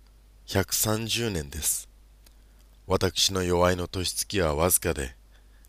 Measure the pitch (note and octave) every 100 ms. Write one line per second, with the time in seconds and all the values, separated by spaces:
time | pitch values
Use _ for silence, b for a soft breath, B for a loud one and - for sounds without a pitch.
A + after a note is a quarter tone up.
0 | - - - - - G2 F#2 - G#2+ G#2+
1 | A2+ G#2 A#2 F2+ C#2+ D2 - - - -
2 | - - - b b b b - - F#2+
3 | F#2+ - - F#2+ F2+ F2 F2+ F2+ F2 F#2+
4 | E2+ - - G#2 E2 D2 F2+ - F2+ C#2+
5 | C2 - - b b b